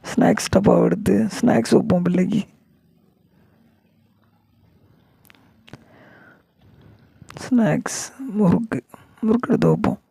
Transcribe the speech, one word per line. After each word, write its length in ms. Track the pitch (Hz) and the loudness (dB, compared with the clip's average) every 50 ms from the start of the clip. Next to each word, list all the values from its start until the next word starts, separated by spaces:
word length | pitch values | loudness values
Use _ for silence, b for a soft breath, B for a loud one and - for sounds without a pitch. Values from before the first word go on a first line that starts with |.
| - - | -16 -6
ஸ்நாக்ஸ் 400 | - - - - 220 - - - - | -2 0 2 2 2 0 -2 0 0
டப்பாவை 320 | 190 202 - - 175 175 175 | 2 4 4 4 4 2 0
எடுத்து 280 | 175 - 202 190 196 202 226 202 - - | 0 -2 0 0 0 0 0 -2 -4 -2
ஸ்நாக்ஸ் 360 | - 240 - 233 233 - 226 | 0 2 2 0 0 2 2
வைப்போம் 300 | 196 - - 185 180 175 | 2 2 2 0 0 0
பிள்ளைக்கு. 360 | 180 180 185 185 196 208 208 - - _ _ _ _ _ _ _ _ _ _ _ _ _ _ _ _ _ _ _ _ _ _ _ _ _ _ _ _ _ _ _ _ _ _ _ _ _ _ _ _ _ _ _ _ _ _ _ _ _ _ _ _ _ _ _ _ - _ _ _ _ _ _ - B B B B B B B B B B B B B B B _ _ _ _ - - _ - - - _ _ _ _ _ - - - - - | 0 0 0 -2 0 -2 -4 -4 -6 _ _ _ _ _ _ _ _ _ _ _ _ _ _ _ _ _ _ _ _ _ _ _ _ _ _ _ _ _ _ _ _ _ _ _ _ _ _ _ _ _ _ _ _ _ _ _ _ _ _ _ _ _ _ _ _ -20 _ _ _ _ _ _ -20 B B B B B B B B B B B B B B B _ _ _ _ -20 -20 _ -20 -20 -20 _ _ _ _ _ -20 -20 -18 -16 -6
ஸ்நாக்ஸ், 560 | - 254 240 220 170 - - - - - - - - - - 269 262 196 208 | 0 0 2 2 2 0 -2 -4 -8 -10 -10 -12 -14 -16 -14 -14 -8 -2 0
முறுக்கு, 420 | 208 170 - - 233 - - - _ _ - - - _ _ _ - | 2 4 2 2 0 -4 -8 -10 _ _ -20 -20 -20 _ _ _ 0
முறுக்கு 240 | 220 220 240 - - | 0 0 0 0 -2
எடுத்து 220 | 214 - - 165 | 0 2 2 2
வைப்போம். 280 | 160 165 - - - - _ _ | 2 2 0 -2 -2 -4 _ _